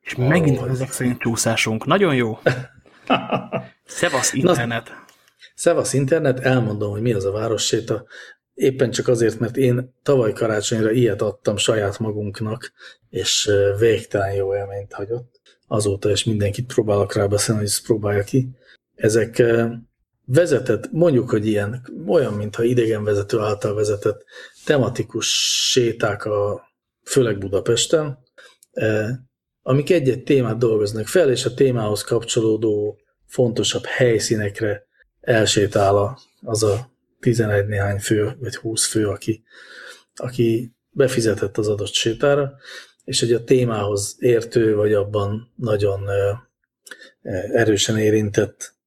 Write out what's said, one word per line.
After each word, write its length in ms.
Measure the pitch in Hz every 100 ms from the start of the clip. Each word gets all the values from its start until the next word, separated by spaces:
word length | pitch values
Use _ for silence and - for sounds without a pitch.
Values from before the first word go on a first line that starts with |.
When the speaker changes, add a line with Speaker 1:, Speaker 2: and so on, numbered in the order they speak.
Speaker 1:
És 140 | -
megint 420 | - 127 175 151 127
Speaker 2:
Arról, 40 |
Speaker 1:
van 100 | 127
ezek 200 | 127 131
szerint 280 | - 127 120
csúszásunk. 680 | 120 120 120 113 - 110 -
Nagyon 280 | 185 185
jó. 240 | 131 117 107
Speaker 2:
<laughs> 1400 | - 131 127 _ _ _ - 262 - - - - - _
Speaker 1:
Szevasz, 480 | _ - 131 131 -
Speaker 2:
Na, 60 | 135
Speaker 1:
internet. 540 | 170 156 117 117 - - - _ _ _ -
Speaker 2:
szevasz, 380 | - - 160 -
internet. 480 | 131 139 160 147 131
Elmondom, 500 | 131 127 107 104 104
hogy 100 | 104
mi 120 | 120
az 120 | 104
a 60 | 98
városséta. 760 | 104 113 107 - 113 - 113 - - - - _
Éppen 360 | - 135 131 123
csak 180 | 113 120
azért, 300 | 117 117 -
mert 180 | 113 135
én 380 | 131 123 127 _
tavaly 300 | - 139 110
karácsonyra 580 | - 113 104 - 113 107
ilyet 320 | 120 117 101
adtam 340 | 107 - - 104
saját 420 | - 110 101 98
magunknak, 760 | 110 104 104 95 107 113 - _ - - _
és, 380 | - - - 107
ö, 300 | 101 101 101
végtelen 540 | 113 101 - 104 98
jó 220 | 101 98
élményt 380 | 101 98 101 101
hagyott. 480 | - 101 - 123 _ _ _ _
Azóta 440 | 110 104 98 107
is 140 | 101
mindenkit 420 | - 107 101 101 123
próbálok 480 | - 107 101 98
rábeszélni, 460 | 110 101 101 - 107
hogy 80 | 104
ezt 160 | -
próbálja 380 | - 110 101 101
ki. 260 | 101 135 127 - _ - _
Ezek, 440 | - 110 113 107 -
ö, 280 | 120 117 117 117 - _ _ _
vezetett, 680 | - 131 170 127 - 107 -
mondjuk, 380 | 156 175 127 107
hogy 160 | 110 107
ilyen, 420 | 104 101 127 - - 170
olyan, 260 | 180 120
mintha 300 | 104 104 -
idegenvezető 760 | 117 123 113 107 104 101 101 113
által 360 | 104 104 110
vezetett 500 | 104 104 101 110 - _ - - _
tematikus 640 | - 147 110 127 110 117 - - - - -
séták, 540 | - 117 113 113 101
a, 380 | 110 104 101 101 - _ _ _
főleg 340 | - 139 120 101
Budapesten, 800 | 95 95 - 113 - 160 151 135 _ _ - _ _
ö, 360 | - 110 107 107 127 - _ _ _
amik 280 | - 135 143
egy-egy 320 | 180 135 120
témát 360 | - 139 117 117
dolgoznak 480 | 120 107 104 110 107
fel, 240 | 185 151
és 140 | 120
a 100 | 123
témához 480 | - 135 120 107 104
kapcsolódó 960 | - 113 - - 110 107 110 104 104 - _ _ _
fontosabb 580 | - 123 110 104 -
helyszínekre 1000 | - - 123 110 - 110 104 101 107 98 _ _ _ _
elsétál 760 | - 113 101 - 98 107 98 101
a, 220 | 104 131 _ _
az 220 | - 107
a 280 | 107 101 - _ _ _
tizenegy 460 | 131 117 107 101 101
néhány 320 | 101 101 101
fő, 380 | - 110 104 -
vagy 160 | 113 -
húsz 300 | 113 107 -
fő, 200 | 113 104
aki, 340 | 95 - 110 _ - - - - - _
aki 640 | - 123 - 117 113 127 _ _
befizetett 680 | - 131 - 110 101 101 -
az 100 | 107
adott 240 | 104 101
sétára, 600 | - 117 113 143 143 139 - - - - _
és 160 | - 131
hogy 120 | 117
a 120 | 117
témához 720 | 117 131 120 110 101 104 101 -
értő, 560 | 123 117 113 120 110
vagy 180 | 104 107
abban 600 | 107 101 104 101 107 - -
nagyon, 500 | 120 104 101 98 98
ö, 220 | 98 98 101 _ _ _ _ - - - _
ö, 80 | - 95 101
erősen 460 | 120 110 101 - 110
érintett 760 | 107 107 104 104 104 - - _